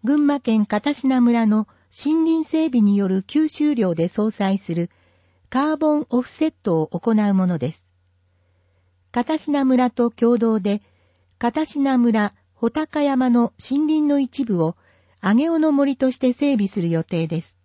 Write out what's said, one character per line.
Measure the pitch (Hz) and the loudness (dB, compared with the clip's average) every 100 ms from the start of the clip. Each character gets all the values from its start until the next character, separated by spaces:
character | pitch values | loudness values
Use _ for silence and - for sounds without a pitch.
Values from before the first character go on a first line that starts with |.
| 220 | 0
群 | 294 | 2
馬 | 285 285 | 2 0
県 | 254 220 208 | 0 0 2
片 | 208 285 | -2 -2
品 | 285 262 262 | -2 0 2
村 | 240 233 226 | 2 2 2
の | 214 214 _ _ | 0 -2 _ _
森 | - 285 320 320 | -8 -2 0 2
林 | 330 | 0
整 | 311 320 320 | 0 -2 0
備 | 247 | 2
に | 208 202 | 2 2
よ | 196 | 0
る | 190 | -2
吸 | 190 294 311 | -2 -2 -2
収 | - 302 262 | 0 -2 0
量 | 190 165 | -2 0
で | 170 | -2
相 | - 214 | -2 -4
殺 | - 196 196 | -2 -2 -2
す | - | -4
る、 | 170 170 _ _ _ _ _ _ | -6 -6 _ _ _ _ _ _
カ | 254 294 | -2 -2
ー | 311 | 0
ボ | 311 302 | 0 0
ン | - | 0
オ | 240 | -4
フ | 247 | -4
セ | - 311 | -4 -4
ッ | - | -2
ト | - 165 | -2 -2
を | 156 | -2
行 | 175 - | -4 0
う | 214 208 | 0 2
も | 190 185 | 2 0
の | 175 | -2
で | 131 | -6
す。 | - _ _ _ _ _ _ _ _ _ _ _ _ _ | -8 _ _ _ _ _ _ _ _ _ _ _ _ _
片 | - 240 311 | -6 -4 -4
品 | - 285 262 | -2 -2 2
村 | 254 247 | 2 2
と | - 240 | 0 -2
共 | - 233 240 | 0 0 2
同 | 226 220 | 2 0
で、 | 196 202 _ _ _ _ _ _ | 0 -4 _ _ _ _ _ _
片 | 240 269 311 | -4 -4 -6
品 | 294 277 262 | -2 0 2
村、 | 240 220 208 _ _ | 2 2 -2 _ _
穂 | _ 233 | _ -4
高 | 269 311 302 | -4 -4 -2
山 | 285 269 254 | 0 0 2
の | 240 233 _ | 2 0 _
森 | - 277 | -6 -2
林 | 302 311 | 0 0
の | 302 285 | 2 0
一 | 269 - 240 | -2 -4 -4
部 | 185 | -2
を、 | 160 175 _ _ _ _ | -2 -4 _ _ _ _
上 | 185 220 311 | 0 2 2
尾 | 330 | 2
の | 311 | 2
森 | 285 277 269 | 2 0 0
と | 262 | -2
し | 247 | 0
て | 254 | -2
整 | 247 285 | 0 0
備 | 262 196 | 0 -2
す | - | -2
る | 170 | -2
予 | 165 | -2
定 | 160 170 165 | -2 -4 -4
で | 165 | -6
す。 | - _ | -8 _